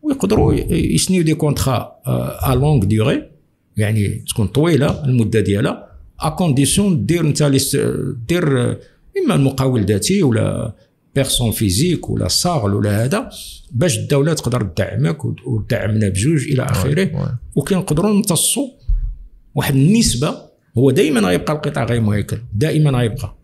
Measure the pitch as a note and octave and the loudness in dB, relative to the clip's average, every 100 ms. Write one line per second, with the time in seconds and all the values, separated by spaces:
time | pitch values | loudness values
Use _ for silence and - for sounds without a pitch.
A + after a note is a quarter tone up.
0 | D4+ - - G#3 - - - E3 E3 D#3+ | -4 -2 0 2 4 2 0 -2 0 0
1 | - F#3+ D#3+ D#3 D3+ C#3 - B2 - - | 0 0 2 0 0 0 0 -2 -4 -10
2 | - B2 B2 - C#3+ B2+ D3 D3 G2 A2 | -4 -2 -2 -4 0 2 2 2 2 2
3 | A2+ C#4+ D4+ - _ _ _ - G#2+ A2 | 2 0 -4 -20 _ _ _ -4 0 0
4 | G2+ F#2 - - G2+ C3+ D#3+ D3+ D3+ F#3 | 0 -4 -6 -2 -2 2 2 2 2 0
5 | C#3+ B2+ G#2+ A2 G2 G2 C#3+ A#3+ - - | 0 2 2 2 2 0 0 -4 -12 -20
6 | - - E3 D#3 F3+ B2+ C3+ - G3+ D#3+ | -20 -6 -6 -2 0 2 2 2 2 0
7 | G2+ E3+ E3 - D3 C3+ C#3 - A2+ B2+ | 0 0 0 2 2 2 0 -2 -2 -2
8 | C#3+ C#3+ A2+ E3+ D#3 C3 A#2 G#2+ - _ | -6 -8 -2 0 2 0 0 -4 -10 _
9 | _ G4+ F4 D#3 C3+ C3 C3+ B2 F#2+ G#2 | _ -4 0 2 2 2 0 2 2 0
10 | - G3 D#3 A2 G#2 F#2+ - - _ _ | 2 2 2 2 0 -2 -6 -10 _ _
11 | _ - C3+ - A#2+ G2 G#2+ F#2 E3+ D#3+ | _ -2 -2 0 -2 0 0 2 0 0
12 | - A2 G2 - F3 E3 G#2 G2+ G#2 G2+ | -2 -4 -2 0 0 0 0 0 0 0
13 | A#2+ G3 C#4 - - - - A#2+ F3 G#2+ | 0 -2 -6 -12 -16 -18 -10 -2 0 0
14 | G#2 C#3+ D3 D3+ - B2 G#2 E2+ F#2 G2 | 0 2 2 0 -2 -2 -2 -2 -4 0
15 | D3+ D#3+ A#2+ G#2 - A#2 - A#2 G2+ A2 | -2 -2 -6 -8 -4 -4 -2 -2 0 0
16 | G#2 F#2+ A#2 E3 B2+ C#3 - - F#2 D3+ | 0 0 0 0 0 -2 0 -2 0 0
17 | F#3+ D#3 - A#2+ - - C#3+ F#3+ - D#3 | -2 -2 -4 -6 -4 -4 0 0 0 0
18 | G3+ G3+ G#3+ - - - C#4 - - - | 2 2 2 0 0 -2 -4 -6 -2 -2
19 | - - - - _ - - C3+ C#3+ A3 | 0 -8 -16 -20 _ -4 0 4 4 4
20 | A3 A#2+ D3+ C4+ - _ _ A2+ C3+ C3+ | 2 0 -2 -4 -12 _ _ 2 4 4
21 | C#4 C4 G3+ F3 E3+ D3+ D3+ D3 A2+ A#2+ | 2 2 2 0 -2 -4 -4 -4 -2 0
22 | G#2+ G#2 - G#2+ - G2+ D#3 D#3 D3+ B2+ | 0 0 -2 -6 -6 -2 0 2 2 2
23 | A#2+ G2 - - | 0 -2 -10 -12